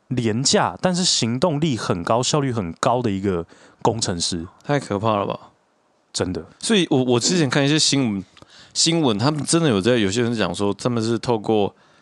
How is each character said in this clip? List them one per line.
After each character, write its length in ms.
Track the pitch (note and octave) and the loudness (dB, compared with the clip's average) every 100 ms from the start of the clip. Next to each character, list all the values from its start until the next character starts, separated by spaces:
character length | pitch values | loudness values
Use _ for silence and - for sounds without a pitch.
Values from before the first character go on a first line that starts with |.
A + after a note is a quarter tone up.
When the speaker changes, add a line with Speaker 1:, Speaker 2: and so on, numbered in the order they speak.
| - | -6
Speaker 1:
廉 340 | B2 A2+ A2 | -2 0 0
价， 340 | C#3 G#3 B2 F2+ | 2 2 0 0
但 120 | F#3 | -2
是 120 | F3+ F3+ | 0 0
行 340 | - A2+ B2 | 0 -2 0
动 220 | F3+ C#3+ | 0 0
力 160 | E3 A2+ | -2 -2
很 260 | - G2 | -2 -4
高、 180 | E2+ A#2 | 0 0
效 180 | B2+ D#3 | 2 0
率 100 | C#3 | 0
很 220 | A#2 F2 | -2 -4
高 280 | - C3 B2 | -2 -2 0
的 80 | A#2 | 0
一 120 | G2 | -2
个 240 | G2 F2 E2+ - - _ | -2 -2 -4 -12 -20 _
工 200 | - A2+ | -2 0
程 180 | A2 F2 | -4 -4
师。 260 | - F2+ E2 - | -4 -6 -8 -14
Speaker 2:
太 160 | - D3 | -4 -4
可 200 | - G2+ | -2 -2
怕 160 | A2+ G#2 | 0 0
了 100 | G2 | -2
吧？ 140 | - - _ _ _ _ _ _ | -6 -12 _ _ _ _ _ _
Speaker 1:
真 220 | - F#2 | -6 -4
的。 120 | F2+ - - | -4 -10 -10
Speaker 2:
所 160 | - G#3+ | 0 2
以 100 | E3+ | 2
我， 140 | C#3 | 2
我 160 | B2+ A#2+ | 4 2
之 180 | - F3+ | 2 0
前 120 | C#3 | 2
看 140 | D3 | 2
一 60 | C#3 | 2
些 100 | D#3 | 2
新 320 | - C#3 B2 | 2 2 0
闻， 140 | G2 F#2+ - - - - | -2 -6 -16 -20 -20 -12
新 280 | - E3 E3 | -2 0 2
闻 160 | C#3+ G2+ | 2 2
他 140 | C3 | 0
们 100 | D#3 C3 | 0 0
真 160 | E3 | 2
的 80 | D#3+ | 2
有 100 | G2+ | 2
在， 160 | F#2 B2 | 4 2
有 140 | G2 | 2
些 100 | G#2+ | 0
人 140 | A#2 A#2 | -2 0
讲 180 | F2+ | -2
说 200 | F2+ G2+ | -2 -2
他 160 | G2 B2+ | -2 -2
们 120 | A#2 | -2
是 180 | A2 A#2 | -2 -2
透 180 | - A2+ | -2 -2
过 360 | G2 A2 G2 - _ _ | 2 2 0 -4 _ _